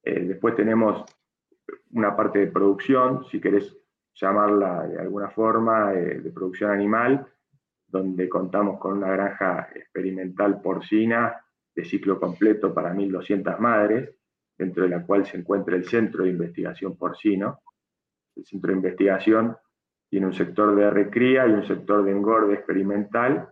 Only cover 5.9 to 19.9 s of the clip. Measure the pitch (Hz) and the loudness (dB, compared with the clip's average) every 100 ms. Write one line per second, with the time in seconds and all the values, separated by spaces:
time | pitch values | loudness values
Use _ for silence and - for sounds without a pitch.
5.9 | 95 85 73 - 87 92 92 104 101 101 | 0 -2 -4 -10 -8 -8 -4 -2 0 0
6.9 | 113 120 139 139 _ _ _ _ _ _ | 2 2 0 -2 _ _ _ _ _ _
7.9 | 92 95 92 92 90 92 95 101 92 98 | -4 -4 -4 -2 -2 -2 -2 -2 -2 -6
8.9 | 98 95 95 98 - 95 90 - - - | -4 -2 -2 -2 -2 -4 -4 -8 -18 -12
9.9 | - 95 92 92 92 101 98 90 90 - | -8 -6 -6 -8 0 0 0 -2 -4 0
10.9 | 107 113 117 117 - _ _ _ - 87 | 0 2 2 0 -4 _ _ _ -10 -6
11.9 | 98 98 92 90 87 107 107 98 90 87 | -4 -2 -2 -2 2 2 4 0 -2 -4
12.9 | 95 98 90 - 101 92 90 117 113 104 | -4 -4 -4 -2 -2 -2 -2 2 2 2
13.9 | 113 131 _ _ _ _ _ 92 87 90 | 0 -2 _ _ _ _ _ -6 0 0
14.9 | 87 85 98 98 92 87 101 92 90 90 | 0 0 0 0 -6 -2 -2 0 -2 0
15.9 | 117 104 - 92 90 85 - 87 90 95 | 0 0 0 0 0 -6 -6 -8 -6 -10
16.9 | 90 90 - 107 95 98 - _ _ _ | -6 -8 -2 0 0 -2 -6 _ _ _
17.9 | _ _ _ _ - - 98 90 95 95 | _ _ _ _ -20 -14 -6 -2 0 -2
18.9 | - 98 95 110 110 117 117 _ _ _ | 2 2 4 4 4 2 -4 _ _ _